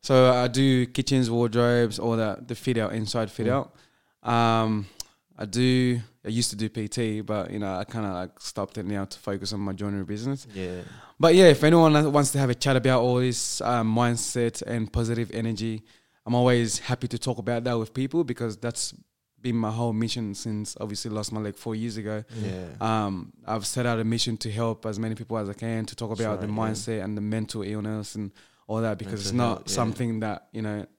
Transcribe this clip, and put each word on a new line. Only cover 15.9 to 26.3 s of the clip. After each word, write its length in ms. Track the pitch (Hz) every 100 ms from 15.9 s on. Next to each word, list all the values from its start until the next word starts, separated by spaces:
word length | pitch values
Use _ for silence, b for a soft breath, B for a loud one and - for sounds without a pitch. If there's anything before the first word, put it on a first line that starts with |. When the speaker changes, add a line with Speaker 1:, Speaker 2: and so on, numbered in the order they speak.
| b b b -
Speaker 1:
I'm 80 | 123
always 440 | 123 123 113 -
happy 280 | - 123 123
to 80 | 117
talk 180 | - 117
about 260 | 104 120 120
that 80 |
with 200 | 117 110
people 300 | - 131 160
because 340 | 147 - 117 101
that's 360 | 120 - - - _ _ _ _
been 140 | 123 117
my 140 | 110
whole 220 | 110 120
mission 400 | 110 113 123 110
since 420 | 101 113 107 104 -
obviously 320 | 104 101 117
lost 200 | 107 107
my 80 | 110
leg 140 | 104 98
four 200 | - 110
years 220 | 117 107
ago. 260 | 107 107 107 113
Speaker 3:
Yeah. 300 | 101 92 90 101
Speaker 1:
Um, 540 | 107 110 104 95 - - -
I've 200 | 110 98
set 180 | - 120
out 140 | 113
a 40 |
mission 340 | 110 113 120 113
to 140 | 117
help 340 | 107 117 110 113
as 120 | 101
many 160 | 113
people 240 | 107 117 110
as 120 | 101
I 40 |
can 320 | 101 113 113 110
to 100 | -
talk 140 | 110
Speaker 3:
That's 120 | 107
Speaker 1:
about 200 | 110